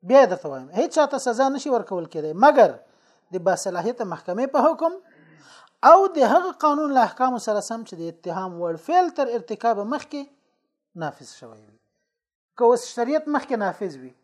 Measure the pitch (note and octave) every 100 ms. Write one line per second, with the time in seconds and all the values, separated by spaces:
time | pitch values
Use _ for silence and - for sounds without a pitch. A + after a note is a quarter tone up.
0 | F3 C4+ A#3+ F3+ D#3 C3+ C3 F3+ D4 D#4
1 | C#4 C4+ C4 A3+ C4+ C#4 D4 A#3+ - F#3
2 | E3 E3 D#3 E3 C4+ C#4+ F#3+ A2+ _ _
3 | _ _ _ F3+ F3 F3 G3 F3+ F3+ B3
4 | G#3+ E3 - F#3 C4 C#4 C#4 D4+ E4 F#4
5 | _ _ _ _ - - _ _ B3+ E4+
6 | G4 E4 A#3+ D4 F4+ - D4+ C#4+ D4+ C4
7 | G#3+ - B3+ B3 - G#3 G3+ A3+ A3+ E3+
8 | E3 E3 F3+ E3+ F#3 E3+ E3+ E3 - F4
9 | F4+ F4 C4 A#3 A#3 G#3 A#3 G#3 G3+ C#4+
10 | - C#4+ C#4 _ _ _ _ _ _ E3+
11 | D#3 - C3 - A#2+ A2 G#2+ G#2 _ _
12 | _ _ _ _ _ - A#3+ A#3+ - -
13 | A#3+ D4+ D4+ D4 - A#3+ G3+ E3+ G3 C3+
14 | B2+ _